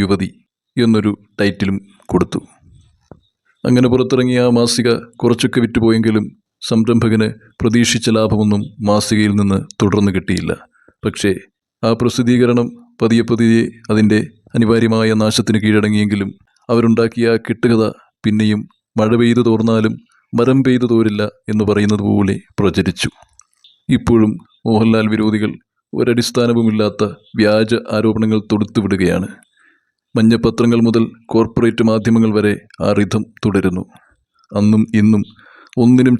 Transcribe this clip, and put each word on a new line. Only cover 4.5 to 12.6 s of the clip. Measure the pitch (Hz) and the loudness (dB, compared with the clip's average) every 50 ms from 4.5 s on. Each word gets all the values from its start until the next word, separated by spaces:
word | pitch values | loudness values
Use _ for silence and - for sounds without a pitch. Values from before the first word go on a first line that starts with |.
| 120 117 | 2 2
മാസിക | 120 117 - - 113 120 117 117 - - - - | 0 0 0 -2 0 0 -2 -2 -6 -12 -10 -2
കുറച്ചൊക്കെ | - 117 117 113 - 127 - 131 117 | 0 0 0 0 0 -2 0 0 -2
വിറ്റുപോയെങ്കിലും | 113 117 117 113 113 113 113 110 113 107 107 104 - - _ _ _ _ _ - - | 0 0 0 2 2 2 2 2 0 0 -2 -2 -4 -10 _ _ _ _ _ -8 -2
സംരംഭകന് | 120 113 113 113 120 117 120 113 110 110 110 113 117 - _ - _ - | 0 0 2 2 0 0 2 0 0 0 -2 -2 -4 -10 _ -20 _ -4
പ്രതീക്ഷിച്ച | - 117 107 117 120 110 - 117 - 117 110 110 | -4 0 0 2 0 0 -2 -4 -2 -2 0 0
ലാഭമൊന്നും | 110 107 110 104 107 104 104 101 107 - - - 107 101 | 0 0 0 0 0 0 0 -2 -4 -8 -10 -6 -2 0
മാസികയിൽ | 101 104 - - 110 107 107 104 101 104 | 0 0 0 0 0 0 0 0 0 0
നിന്ന് | 101 98 98 95 - - - - | 0 0 0 -2 -4 -6 -4 0
തുടർന്ന് | 110 98 92 107 101 101 92 | 0 2 2 2 0 0 0
കിട്ടിയില്ല. | 92 90 - 95 87 85 82 82 - - _ _ _ _ _ _ _ - | -2 -4 -4 -4 -4 -4 -6 -8 -8 -10 _ _ _ _ _ _ _ -8
പക്ഷേ | 107 98 - - 101 92 85 - _ _ _ _ _ _ _ - 113 | -8 -6 -2 -2 -2 -2 -2 -6 _ _ _ _ _ _ _ -2 -2
ആ | 113 113 | -2 0
പ്രസിദ്ധീകരണം | 120 120 - - 123 117 123 120 123 120 120 123 | -2 -2 -2 -2 0 0 2 2 2 2 2 0